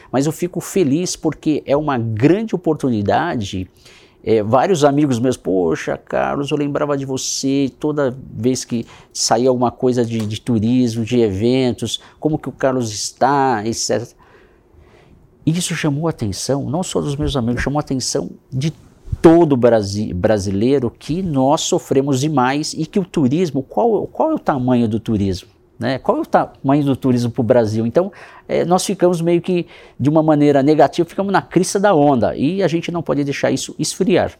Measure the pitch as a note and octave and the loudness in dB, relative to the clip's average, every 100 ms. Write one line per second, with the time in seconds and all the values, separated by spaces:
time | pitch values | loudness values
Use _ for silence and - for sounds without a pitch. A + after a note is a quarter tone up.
0 | - B2 D3 - F3 F3+ - G3+ D3+ D3 | -6 -2 -2 -2 -6 -6 -4 0 2 0
1 | F3+ - D#3+ - D#3+ C3+ - C#3 D3+ B2+ | -2 -4 -4 -4 -2 -2 0 -2 0 -2
2 | A2+ G#2+ C#3+ G3 A3+ F3+ E3 D3+ C#3 A2 | -2 2 4 2 0 -4 -2 -2 0 0
3 | G#2 D#3 E3 C#3 G2 F#2+ F#2 _ - - | 0 0 0 -4 -6 -8 -10 _ -20 -20
4 | _ _ - A2 G#2 B2+ E3+ E3+ C#3+ C#3 | _ _ 0 0 4 2 2 4 4 4
5 | D3+ A#2 B2+ B2 - F#2+ D#3+ D3+ - C#3 | 2 2 0 -2 -2 0 0 -2 -4 -8
6 | - C3 C3+ C#3 C#3 D3 C#3+ C#3+ D3 C#3+ | -4 -2 -2 -2 -2 -2 -2 -2 -2 -2
7 | C3+ C3 - - C3+ C#3 C3+ - D3+ D3 | -2 -4 -4 -4 -2 0 -2 -2 -4 0
8 | C3+ C3+ - A2 A#2+ B2+ - A#2+ - - | -2 -4 -12 -4 -2 -2 -4 -6 -8 -16
9 | - - - A#2 B2+ B2+ A#2 - C3 B2 | -16 -6 0 2 4 2 0 0 0 2
10 | A#2 A#2 G#2+ G#2+ - A2+ A2+ B2+ B2 A2+ | 0 -2 -4 -6 -2 0 2 2 2 -2
11 | A2 A#2+ A2 F#2+ A#2 C3 B2+ A#2 A2+ - | -2 2 2 2 0 2 0 -2 -6 -8
12 | - - D3+ D3+ C#3 - C3+ B2+ A2+ G#2 | -12 -6 -4 -2 -6 -2 0 0 -4 -6
13 | - - B2+ C#3+ C3+ A2 A2 A2+ - A#2 | -10 0 2 2 2 0 -2 -4 -4 -4
14 | A#2+ _ _ - _ _ _ _ - _ | -4 _ _ -20 _ _ _ _ -20 _
15 | _ - _ _ - E3+ - D#3+ D#3 C#3+ | _ -20 _ _ -4 -2 -4 -4 -2 -2
16 | E3 - G#2 F#2 - C#3 A#2+ D#3 F#3+ F#3 | -4 -4 -6 -6 -4 -4 -2 -6 -4 -4
17 | D3+ C#3+ D3+ C#3 A2+ A#2+ C3+ D3 - C3+ | -4 -4 -4 -2 -2 -2 -2 -4 -4 -6
18 | - C#3+ F3 - _ B2+ D#3 - - _ | -4 -6 -6 -12 _ -4 -4 -6 -20 _
19 | - - E3+ E3 E3 C3 A#2 A2+ G2 G#2 | -10 2 6 6 4 4 4 2 0 -6
20 | G#2+ F2+ G#2 G#2+ G2 G2 A#2+ C#3 A#2 - | -6 -2 0 0 0 -2 0 0 -2 -8
21 | - E3+ F#3+ C#3 C3 D#3 - E3+ - C3+ | -8 -6 -2 0 0 0 0 -4 0 0
22 | C#3 C3 D3+ C#3+ B2 C#3+ D#3 - D#3+ G3+ | 2 0 0 0 0 -2 -6 -6 -4 -4
23 | F3+ F3 B2+ D#3 F3 C3+ - - A3+ G3 | -2 0 0 2 0 -2 -6 -2 0 0
24 | - - D#4 D#4 - C#3+ B2+ B2 A#2 A2 | -4 -2 -2 0 -2 -2 0 2 2 -2
25 | - G#2+ G2 F2+ - _ _ - A2+ C3 | -2 0 0 -4 -10 _ _ -8 -6 -4
26 | - C#4 - F#3 C#3 - C3 D3 C#3+ B2+ | -2 -2 0 0 0 -4 0 2 2 0
27 | C3+ B2 A#2+ B2+ A2 A#2+ G#2+ A2 A2+ E3 | 2 2 0 -2 4 4 4 0 0 0
28 | G3 - - - - C#3 D#3 F3+ - G3 | -2 -6 -20 -20 -4 -2 2 0 0 0
29 | F3+ E3+ E3 E3+ F3 F3 D#3+ - - - | 2 2 0 0 0 -2 -4 -12 -20 -2
30 | C3 D#3+ D#3 D3 D3 C#3 C#3 D3+ C#3+ - | 2 2 4 4 4 4 4 4 4 2
31 | E3 - G3 F3+ - E3+ F3+ G3+ G3+ E3 | -4 -2 0 0 2 0 0 2 2 4
32 | D3 B2+ G2 B1 C#3 F#3+ F3+ E3 E3 F3 | 4 4 0 0 -2 0 0 -2 -4 -6
33 | D#3 C#3+ C#3+ C3 B2 C3 - - D#3+ - | -2 -2 -2 -2 0 -2 -4 -6 -6 -2
34 | F#3 E3 F#2 - | 2 2 0 -4